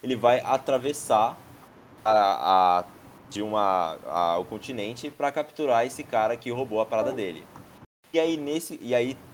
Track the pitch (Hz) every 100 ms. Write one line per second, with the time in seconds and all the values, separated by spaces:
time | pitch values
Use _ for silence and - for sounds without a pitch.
0 | 127 123 120 123 - 135 - 131 131 147
1 | - 113 113 - - - - - - -
2 | - 107 98 90 87 95 90 90 90 -
3 | - - - 101 107 107 101 92 82 78
4 | - 82 85 85 92 110 - 123 104 120
5 | 147 - 143 139 151 - 147 117 123 127
6 | 147 117 110 117 123 120 131 107 110 110
7 | 101 - 98 80 - - - - - _
8 | _ 165 165 160 143 156 - - 117 123
9 | 123 135 -